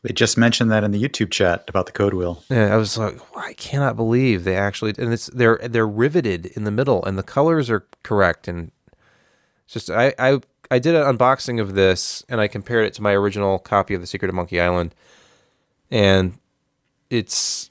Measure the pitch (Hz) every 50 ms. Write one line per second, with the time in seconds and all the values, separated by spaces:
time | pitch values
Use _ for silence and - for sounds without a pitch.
0 | - 120 - - 117 110 - - 117 117 113 - 120 110 110 107 104 104 101 101
1 | 117 143 - - 110 - - - 101 87 85 - - - - 95 90 - - -
2 | 101 101 95 92 90 87 85 - _ _ 131 117 107 101 101 113 107 101 - 117
3 | 110 101 - - - _ - - - - - - - - - 139 143 131 110 110
4 | 113 113 117 123 135 127 107 90 85 95 92 95 98 101 98 - 113 107 104 -
5 | 120 117 117 113 - - - 123 120 113 113 - - 123 117 117 110 107 101 107
6 | 120 147 151 180 131 107 92 87 82 90 - 107 107 107 104 107 120 139 120 90
7 | - 98 98 98 - - - 135 147 165 165 156 135 117 113 101 _ _ - _
8 | _ - 113 101 95 87 82 _ - - 87 87 82 82 _ _ _ _ _ _
9 | _ _ _ _ _ _ _ _ _ _ _ _ _ _ - 113 - - 87 110
10 | 123 139 - - 123 131 143 131 - _ _ _ - - 131 127 127 160 170 156
11 | 143 139 127 113 123 127 135 - - - 120 117 107 98 95 98 95 95 92 90
12 | - - - - - - 131 113 104 101 - 104 98 - 120 113 110 104 - -
13 | 107 104 101 101 101 104 101 107 101 98 98 92 _ - 107 101 95 - 101 90
14 | 87 - - 98 - 95 92 92 87 85 87 87 87 87 90 90 85 85 _ _
15 | _ _ _ _ _ _ _ _ _ _ _ _ _ _ _ _ _ _ 123 113
16 | 101 98 95 95 95 92 95 _ _ _ _ _ _ _ _ _ _ _ _ _
17 | _ _ 123 117 101 - - - - - - - - -